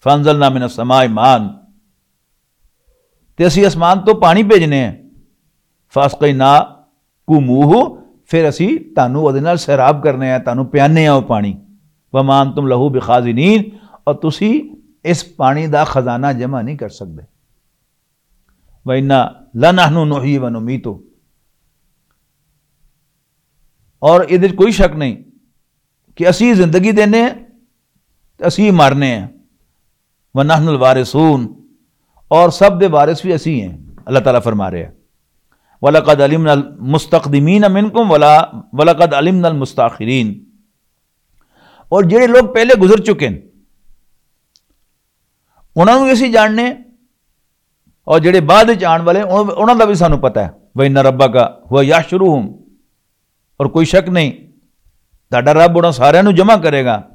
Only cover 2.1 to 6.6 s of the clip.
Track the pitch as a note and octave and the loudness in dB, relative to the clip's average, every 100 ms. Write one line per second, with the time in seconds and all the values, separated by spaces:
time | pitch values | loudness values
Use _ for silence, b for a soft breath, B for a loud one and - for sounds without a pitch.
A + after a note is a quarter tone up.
2.1 | _ _ _ _ _ _ _ _ _ _ | _ _ _ _ _ _ _ _ _ _
3.1 | _ _ _ F3 D#3+ G3 D#3+ E3+ F#3+ G3+ | _ _ _ -2 2 0 0 0 0 0
4.1 | G#3+ F3 F3+ G#3+ G#3+ D#3+ C#3 A#2+ - - | 2 2 2 4 2 2 -2 -4 -8 -20
5.1 | _ _ _ _ _ _ _ _ - C#3 | _ _ _ _ _ _ _ _ -2 -2
6.1 | - D3 C3+ C3+ C#3+ | 0 -2 0 2 2